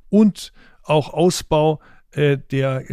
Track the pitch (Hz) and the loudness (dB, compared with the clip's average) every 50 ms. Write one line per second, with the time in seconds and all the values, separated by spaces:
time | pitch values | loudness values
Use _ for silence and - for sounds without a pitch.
0 | _ - - 208 220 208 - - - - _ - - - _ _ _ - 151 151 | _ 0 2 4 4 4 2 -2 -16 -20 _ -20 -20 -20 _ _ _ -2 0 0
1 | 139 - - 151 170 185 170 - - - 160 151 151 156 156 147 _ _ - _ | 0 -2 -2 0 0 0 0 -2 -6 -2 -2 0 2 0 -2 -2 _ _ -20 _
2 | _ _ - 143 147 143 143 135 - - 135 135 135 135 131 131 - - | _ _ -4 -2 0 0 0 -2 -4 -6 -4 -4 -2 -2 -4 -6 -8 -8